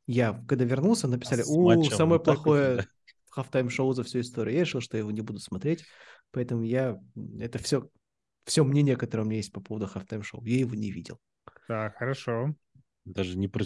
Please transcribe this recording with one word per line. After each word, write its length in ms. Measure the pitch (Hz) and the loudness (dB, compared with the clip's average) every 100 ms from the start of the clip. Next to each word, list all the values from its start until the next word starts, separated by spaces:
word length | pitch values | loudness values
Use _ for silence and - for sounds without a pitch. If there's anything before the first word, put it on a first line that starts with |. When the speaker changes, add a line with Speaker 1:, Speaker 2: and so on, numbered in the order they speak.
| - | -2
Speaker 1:
Я, 360 | 120 113 - - | 2 2 0 -2
когда 180 | 131 120 | 0 2
вернулся, 420 | 131 185 226 127 | 2 2 2 2
написали: 340 | 123 - 120 | -2 0 -2
Speaker 2:
А 20 | |
с 160 | 143 156 | 2 4
Speaker 1:
«У, 300 | 180 170 151 | 6 6 6
Speaker 2:
матчем 20 | |
Speaker 1:
самое 280 | - 160 165 | 4 4 4
Speaker 2:
вот 60 | 165 | 4
так 200 | 147 156 | 4 4
вот, 100 | 143 | 4
Speaker 1:
плохое 200 | 135 120 | 4 2
Speaker 2:
да? 100 | - _ _ _ _ | -4 _ _ _ _
Speaker 1:
хафтайм-шоу 640 | - 127 131 123 127 131 | -8 -2 -2 0 0 0
за 100 | 127 | 0
всю 180 | 120 127 | -2 -4
историю». 340 | 117 - 107 147 | -4 -4 0 0
Я 60 | |
решил, 180 | 160 127 | 0 -2
что 160 | - 110 | -4 -4
я 40 | |
его 100 | 107 | -4
не 100 | 107 | -4
буду 180 | 110 107 | -6 -10
смотреть, 460 | - 95 147 165 - - - - _ | -8 -4 -2 -4 -6 -20 -20 -20 _
поэтому 320 | 127 123 117 | -6 -4 -2
я, 380 | 113 127 131 98 - 110 104 110 | 0 0 0 -4 -12 -14 -12 -10
это 200 | 120 - | -8 -6
всё, 300 | - 139 - _ _ _ _ _ - | -2 -2 -4 _ _ _ _ _ -2
всё 180 | 160 135 | 2 4
мнение, 320 | 143 143 123 | 4 4 2
которое 260 | 117 113 | 0 -2
у 40 | 107 | -2
меня 100 | 110 | -2
есть 160 | 101 | -6
по 80 | 98 | -10
поводу 260 | - 110 98 | -10 -6 -6
хафтайм-шоу, 580 | 98 - 110 107 - 113 | -8 -8 -10 -10 -10 -2
я 140 | 127 | 0
его 160 | 120 110 | 0 -4
не 160 | 104 | -6
видел. 280 | - - - _ _ - - - | -8 -12 -18 _ _ -20 -20 -8
Speaker 3:
Так, 300 | 110 107 - | -6 -6 -6
хорошо. 580 | 123 135 - 117 143 151 _ _ _ _ 101 | -6 -4 -4 -4 -4 -6 _ _ _ _ -12
Speaker 2:
Даже 320 | 95 92 92 | -4 -4 -2
не 100 | 98 | -4
про-, 180 | 113 | -2